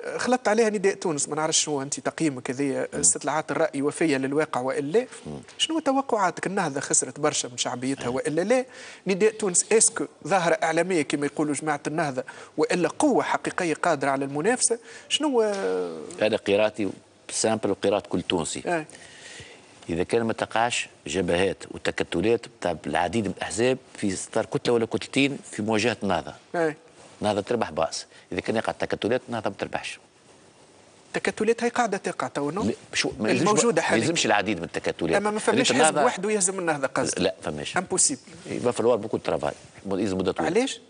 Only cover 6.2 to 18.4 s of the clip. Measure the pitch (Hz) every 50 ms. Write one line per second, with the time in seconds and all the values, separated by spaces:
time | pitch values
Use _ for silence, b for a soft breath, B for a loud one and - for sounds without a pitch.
6.2 | 190 175 - - - - 190 202 175 147 135 139 - - 160 - 139 131 - 147
7.2 | 147 151 147 - - 127 127 - - 127 127 123 127 131 139 - 120 120 127 131
8.2 | - 156 147 165 185 208 262 254 247 B B B B B B B B 185 196 175
9.2 | 214 214 214 214 214 190 175 - - - 214 220 - - - - 147 - - -
10.2 | - 151 196 185 170 170 160 - 165 160 160 165 170 185 190 160 139 - 156 143
11.2 | 143 139 - - 151 147 139 - 156 156 147 143 - 151 151 165 160 143 127 165
12.2 | 143 B B B B B B 147 156 - 185 175 165 147 - - 302 294 220 220
13.2 | 214 - 220 - - - - - 185 165 147 - - 175 156 135 135 139 135 139
14.2 | 139 139 139 147 160 214 254 - - - 233 240 B B B B B B - -
15.2 | 294 302 254 233 220 214 202 196 196 190 - - 90 85 82 78 76 - - -
16.2 | 104 107 107 98 - 104 98 101 107 107 - - 101 92 - - - _ _ _
17.2 | - - - - - 110 110 107 - 101 98 - - 101 101 95 - - - 90
18.2 | - - 95 87